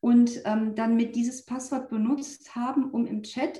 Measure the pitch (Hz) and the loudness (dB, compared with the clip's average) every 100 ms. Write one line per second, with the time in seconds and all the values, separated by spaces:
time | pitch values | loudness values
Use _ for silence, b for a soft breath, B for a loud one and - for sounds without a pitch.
0 | 240 240 240 240 - 214 220 214 226 226 | 6 6 6 2 -2 0 0 0 2 2
1 | 226 240 240 - - 262 - 262 - 226 | 2 0 -2 -4 -8 -10 -4 -6 -4 -2
2 | 220 285 - - - 240 247 269 262 233 | 0 0 -4 -14 -14 -6 -2 0 0 -2
3 | 233 214 - - 294 - | -2 -4 -6 -4 -4 -4